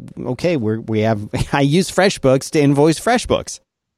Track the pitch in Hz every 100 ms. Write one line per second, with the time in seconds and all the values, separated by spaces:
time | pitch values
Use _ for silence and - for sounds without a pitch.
0 | - - 117 123 170 160 107 113 117 110
1 | 110 107 104 - - 147 139 165 175 -
2 | 190 - 135 135 - 160 143 143 156 151
3 | - 240 - 110 - - _ _ _